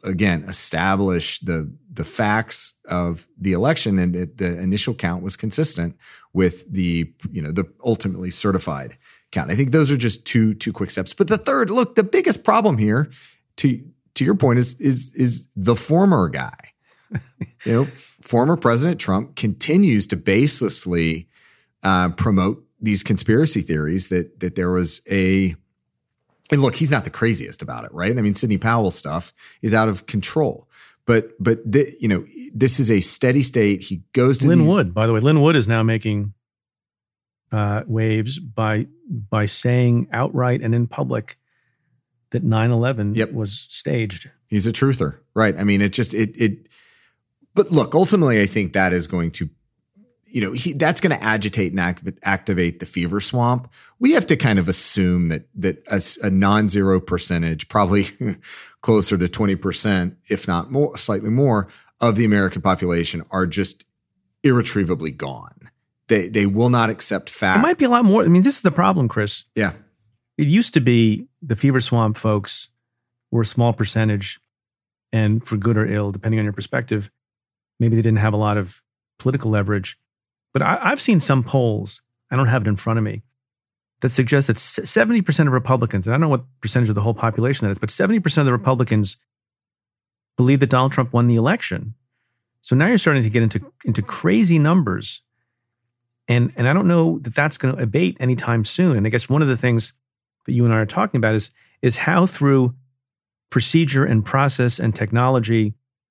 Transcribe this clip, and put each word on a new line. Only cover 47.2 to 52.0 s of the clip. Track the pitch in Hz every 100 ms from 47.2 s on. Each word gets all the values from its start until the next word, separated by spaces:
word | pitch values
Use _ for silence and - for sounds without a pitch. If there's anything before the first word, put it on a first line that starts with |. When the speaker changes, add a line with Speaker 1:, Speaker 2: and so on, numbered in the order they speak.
| _ _ _ 185
Speaker 1:
but | 202
look, | 156 110
ultimately, | 151 190 208 147 110
I | 98
think | 107 92
that | 98 92
is | 90 82
going | 92 82
to, | - 80 - _ _ _ _ _ _ _
you | 120
know, | 98
he, | 120 175
that's | 143 160 170
gonna | 180 147
agitate | 107 110 101 110 92
and | 92
act-, | 87 90